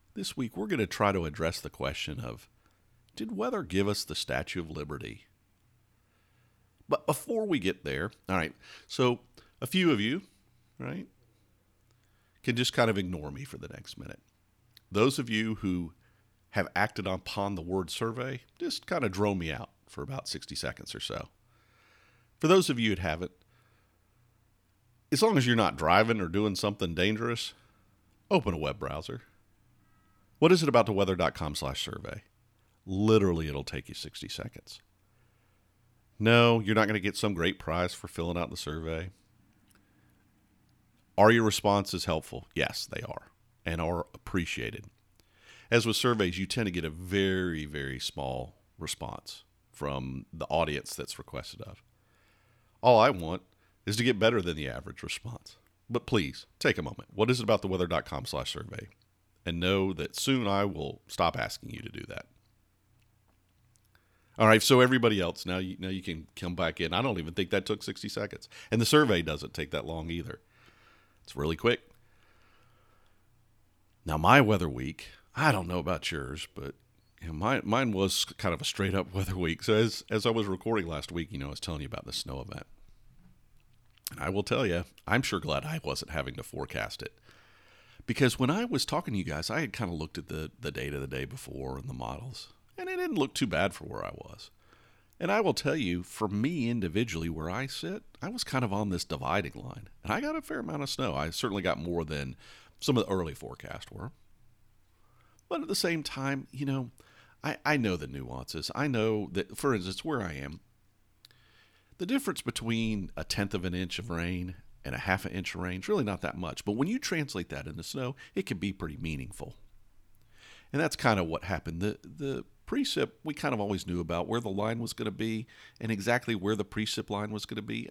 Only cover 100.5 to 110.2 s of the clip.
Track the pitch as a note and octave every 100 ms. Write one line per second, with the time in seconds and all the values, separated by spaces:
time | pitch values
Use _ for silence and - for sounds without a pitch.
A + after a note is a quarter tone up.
100.5 | D#4 - D3+ C#3 - B2+ C2+ D#2 - A#2+
101.5 | G2 F2+ - E2+ E2+ D2+ D2+ C2+ C2 -
102.5 | - - - - B2+ - F#2+ E2 C#2 -
103.5 | B1+ - - - G#2 - - - - -
104.5 | _ _ _ _ _ _ _ _ _ -
105.5 | - D#3+ G3 F3 E3 D3 C3+ C3+ C#3 -
106.5 | C3 C#3 C3+ A#2+ - - - - _ -
107.5 | - C#3+ D3 A2 F2 C#2 C#2 B1 B1+ B1+
108.5 | D#2 - - D3 A#2+ A2 G#2+ G2 F#2 -
109.5 | F2+ C#3+ A2+ F2+ F#2 D#3+ C3+